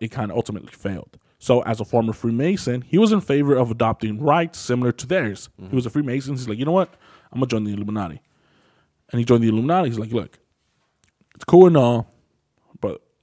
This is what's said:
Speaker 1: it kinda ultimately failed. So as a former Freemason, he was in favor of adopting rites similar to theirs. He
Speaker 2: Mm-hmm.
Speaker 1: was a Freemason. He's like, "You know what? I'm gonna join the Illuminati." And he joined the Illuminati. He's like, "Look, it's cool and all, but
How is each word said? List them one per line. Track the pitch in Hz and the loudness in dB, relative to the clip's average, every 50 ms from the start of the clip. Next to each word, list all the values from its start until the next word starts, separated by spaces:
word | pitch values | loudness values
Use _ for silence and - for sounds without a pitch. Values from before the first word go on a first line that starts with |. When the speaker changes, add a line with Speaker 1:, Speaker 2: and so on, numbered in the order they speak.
Speaker 1:
it | 113 110 | -10 -10
kinda | - - 107 101 90 | -8 -8 -8 -4 -4
ultimately | 120 - - 110 95 - - | -6 -6 -6 -8 -12 -14 -16
failed. | - - - 101 95 82 - - _ - _ _ _ _ | -20 -12 -10 -10 -10 -10 -12 -16 _ -20 _ _ _ _
So | - - 123 120 | 0 2 2 2
as | - - 113 110 | 2 0 -4 -4
a | 107 | -4
former | - - 120 113 113 | -2 0 0 0 0
Freemason, | 107 - - 117 113 120 139 175 202 185 - 127 120 127 | -4 -4 -4 -2 -2 0 0 -2 -2 -2 -4 -4 -6 -6
he | 123 - - 185 | -6 0 2 2
was | 226 214 | 4 4
in | 214 196 | 2 0
favor | - - 143 147 143 143 143 | 0 0 0 0 2 2 2
of | 127 123 117 | 2 2 0
adopting | 113 117 117 113 113 - - 107 107 113 | 0 0 0 0 0 -2 -4 -6 -6 -2
rites | 147 143 147 170 170 165 - - | 0 2 2 2 0 -2 -8 -12
similar | - - 123 123 123 123 | -6 -4 -2 0 0 -2
to | 120 - - | -2 -4 -6
theirs. | 127 180 190 139 107 95 - - - _ | -4 -2 -2 -2 -4 -6 -10 -16 -20 _
He | - 95 | -20 -10
Speaker 2:
Mm-hmm. | 92 123 | -4 -4
Speaker 1:
was | 131 123 | -4 -4
a | 117 | -2
Freemason. | - 147 147 131 120 139 131 135 143 | -4 -4 -4 -2 -4 -6 -6 -6 -8
He's | 127 127 113 | -8 -6 -8
like, | 104 113 | -6 -4
"You | 135 | -2
know | 151 | 0
what? | 175 190 180 - - _ _ - - _ _ _ | 0 0 0 -2 -6 _ _ -20 -20 _ _ _
I'm | - 127 | -4 -4
gonna | 135 123 | -2 -2
join | 117 110 107 | -2 -2 -2
the | 104 | -4
Illuminati." | 101 101 104 104 107 107 98 85 73 - - _ _ _ _ _ _ _ _ _ _ _ _ _ _ _ _ _ | -4 -6 -6 -6 -6 -6 -8 -8 -10 -16 -20 _ _ _ _ _ _ _ _ _ _ _ _ _ _ _ _ _
And | - 120 | -4 -4
he | 117 | 2
joined | 120 120 117 | 2 4 4
the | 117 113 | 4 2
Illuminati. | 110 110 120 147 170 185 175 131 | 0 0 0 0 0 0 0 -2
He's | 117 110 | -4 -6
like, | 107 110 | -8 -6
"Look, | 120 113 85 - - _ _ _ _ _ _ _ _ _ _ _ _ _ _ _ _ _ _ _ _ | -6 -6 -6 -8 -16 _ _ _ _ _ _ _ _ _ _ _ _ _ _ _ _ _ _ _ _
it's | - - | -18 0
cool | - 170 175 185 | 6 8 10 10
and | 180 165 | 10 8
all, | 147 127 120 120 120 113 - _ _ _ _ _ _ _ _ _ _ _ _ _ - | 6 4 4 2 0 -4 -8 _ _ _ _ _ _ _ _ _ _ _ _ _ -8
but | - 101 80 - - _ _ _ | -8 -8 -8 -10 -16 _ _ _